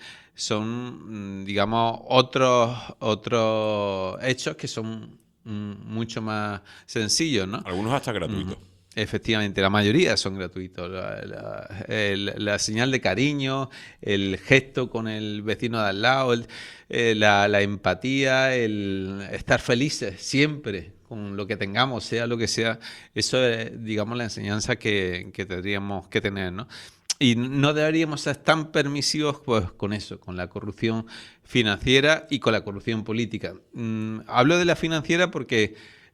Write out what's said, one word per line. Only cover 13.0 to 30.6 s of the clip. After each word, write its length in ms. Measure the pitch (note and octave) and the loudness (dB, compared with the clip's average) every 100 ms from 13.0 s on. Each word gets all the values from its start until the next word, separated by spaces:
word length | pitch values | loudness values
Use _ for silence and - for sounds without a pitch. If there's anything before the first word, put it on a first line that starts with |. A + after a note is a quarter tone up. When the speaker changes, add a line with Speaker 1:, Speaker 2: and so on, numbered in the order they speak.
| - F#2+ C#3 C#3+ C3+ C3+ C3+ - - - | 2 4 2 2 -2 -2 -6 -10 -20 -12
Speaker 1:
el 380 | - G2+ G2 F#2+ | -2 0 0 -2
gesto 500 | - C3+ C3+ - B2 | 4 4 4 -4 -4
con 180 | A#2 A2+ | -4 -4
el 360 | G#2+ G#2+ G#2 | -4 -4 -4
vecino 360 | G#2 G#2 A#2+ A2+ | -2 -2 -2 0
de 60 | G#2 | 0
al 120 | G2 | 4
lado, 320 | A#2 C3+ C3 | 4 4 4
el, 140 | A#2+ A#2 - - - - | 2 0 -14 -16 -18 -6
eh, 240 | - A#2 A2 | 2 4 6
la, 320 | G#2+ G2+ G2+ | 6 8 6
la 140 | G#2 | 4
empatía, 960 | G2+ G2+ G2 F2+ C3 C3+ C3+ C3 C3 B2+ | 2 0 0 0 0 2 2 4 4 2
el 640 | A2+ G#2+ G2+ G2 F#2+ G2 G2 | 2 0 -2 -2 -4 -6 -8
estar 280 | G2+ - B2+ | -8 2 2
felices 580 | - B2 D3 - A2+ F2+ | 4 2 2 -2 -6 -8
siempre 720 | - C3+ D3+ D3 A#2+ G2 E2+ - _ | -2 2 2 0 -6 -8 -8 -18 _
con 300 | A2+ G#2 G2 | -10 -8 -6
lo 80 | G2+ | -4
que 120 | G#2 | -4
tengamos, 480 | G2+ G#2 C3 A#2+ - | -2 0 0 -2 -4
sea 200 | A#2 A#2 | -4 -2
lo 120 | A#2 | -2
que 80 | A2 | -2
sea, 320 | - A2+ A2+ - - - | 0 0 -2 -8 -18 -10
eso 300 | - - C3 B2+ | -4 0 2 2
es, 380 | A2+ A2+ A#2+ | 2 -4 -8
digamos, 340 | A2 G#2+ G#2 A#2+ | -6 -4 -2 -4
la 60 | |
enseñanza 540 | A#2 - G#2+ G#2 G2+ B2 | -6 -6 -2 -2 0 -2
que, 520 | A#2 G#2 F#2 F2+ G2+ | 0 0 0 -2 -8
que 140 | - F#2+ | -8 -6
tendríamos 640 | F2+ F#2 G2+ G2+ G2 - | -4 -4 -4 -4 -6 -2
que 120 | A2 | -2
tener, 320 | G#2 G2 F#2 | 0 -2 -4
¿no? 160 | F2+ A#2+ - - _ _ - | -6 -10 -14 -18 _ _ 2
Y 160 | C3 A#2 | 4 4
no 380 | B2+ C#3 C#3+ D3+ | 2 2 2 4
deberíamos 460 | D#3 D#3+ D#3+ D3 | 2 2 0 0
ser 160 | - C#3 | -4 -4
tan 340 | - D#3+ D#3 | 2 2 2
permisivos, 680 | D#3 C#3+ C#3+ C#3 F3+ D3+ C#3+ - | 0 0 0 -2 0 -2 -2 0
pues, 260 | A2+ F2+ | 0 0
con 200 | - G2+ | -4 -4
eso, 260 | G#2 G2 F2+ | -4 -6 -14
con 160 | - F2+ | -12 -8
la 100 | F2+ | -8
corrupción 560 | G#2 | -8